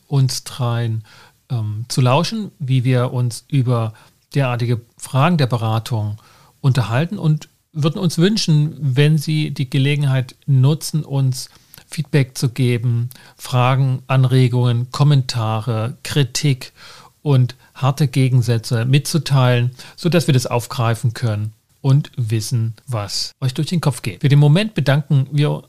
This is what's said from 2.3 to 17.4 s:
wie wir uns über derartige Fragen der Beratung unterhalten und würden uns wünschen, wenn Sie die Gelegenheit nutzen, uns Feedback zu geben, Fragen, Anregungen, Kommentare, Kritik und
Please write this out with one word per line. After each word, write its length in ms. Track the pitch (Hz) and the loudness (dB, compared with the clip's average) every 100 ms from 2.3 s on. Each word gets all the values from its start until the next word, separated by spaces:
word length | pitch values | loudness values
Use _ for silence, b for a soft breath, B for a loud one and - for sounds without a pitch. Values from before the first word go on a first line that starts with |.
| 226 196 - | -4 -8 -8
wie 260 | 131 131 | -2 0
wir 280 | 123 127 127 | 2 0 0
uns 320 | 127 123 - - | -2 -4 -6 -4
über 460 | 143 123 120 113 B B B _ | -2 0 0 -2 B B B _
derartige 460 | 143 131 120 117 117 - _ | -2 -2 -2 -2 -2 -6 _
Fragen 400 | - 131 151 175 | -4 0 2 2
der 80 | 127 | 2
Beratung 720 | 120 110 110 110 113 104 107 b b b b | 0 0 -2 -2 -4 -4 -8 b b b b
unterhalten 580 | 139 131 101 117 170 208 | 0 0 0 -2 -2 -2
und 300 | 156 151 - _ _ | 0 0 -4 _ _
würden 260 | 156 156 160 | -4 -4 -2
uns 180 | 180 - | -2 2
wünschen, 560 | 175 220 - 151 147 - | 2 2 2 2 2 -2
wenn 380 | 147 127 147 160 | -2 2 4 2
Sie 320 | 143 156 151 | 0 -2 -2
die 180 | 143 139 | -4 -4
Gelegenheit 640 | 147 135 147 143 131 127 - - | 0 0 0 0 0 -2 -8 0
nutzen, 580 | 135 131 160 - 156 | 4 4 2 -2 -6
uns 460 | - 139 135 127 - B B B B | -4 -2 0 -2 -8 B B B B
Feedback 460 | - 151 151 131 - | -10 -2 0 0 -2
zu 100 | 135 | -4
geben, 600 | 113 123 120 123 117 120 B B B | 0 0 0 0 -2 -4 B B B
Fragen, 680 | - 127 123 135 135 131 - | -4 2 2 2 0 -2 0
Anregungen, 840 | 131 131 131 127 123 123 117 123 | 2 4 4 4 2 0 0 -4
Kommentare, 1040 | - 147 143 127 123 110 110 107 110 113 165 | 0 4 4 2 -4 -4 -4 -4 -4 -4 -8
Kritik 680 | - 151 127 - 151 127 - B B B B _ | -4 -2 -2 0 -2 -2 -6 B B B B _
und 340 | 151 135 | 0 2